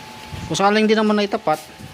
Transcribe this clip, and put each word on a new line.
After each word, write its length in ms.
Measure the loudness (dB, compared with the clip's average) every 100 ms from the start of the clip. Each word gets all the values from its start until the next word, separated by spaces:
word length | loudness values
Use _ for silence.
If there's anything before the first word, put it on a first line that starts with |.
| -14 -16 -14 -12 -6
Kung 80 | 2
sakaling 320 | 4 4 4
di 80 | 4
naman 160 | 4
na 120 | 2 0
itapat, 360 | -2 -2 -2 -6 -18 -18